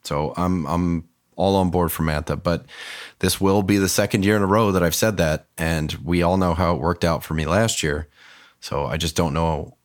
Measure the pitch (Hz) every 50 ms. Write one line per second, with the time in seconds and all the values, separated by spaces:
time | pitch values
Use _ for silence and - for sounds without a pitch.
0 | _ - 76 71 76 73 - - 90 90 92 90 78 69 82 87 90 87 85 85
1 | 82 _ _ _ _ _ _ - 90 98 98 98 92 90 85 92 87 82 - -
2 | 82 80 78 76 76 - 73 76 - 87 85 82 - - - - - - - -
3 | - - - _ - 95 - - 95 95 98 104 101 92 101 101 95 92 - -
4 | 104 101 - 110 95 101 107 107 101 92 98 110 113 104 95 92 87 85 80 -
5 | - 110 107 87 87 78 78 78 - _ _ - 80 80 82 80 78 76 - -
6 | - 73 87 87 85 85 90 95 95 90 82 80 92 85 87 73 65 82 87 -
7 | - 85 82 71 - - 80 80 78 76 82 101 113 110 - - - 78 73 76
8 | 78 - _ _ - - - - - - _ _ - - - 69 71 65 62 80
9 | 85 82 - - 87 80 69 80 82 82 80 73 80 - - _ _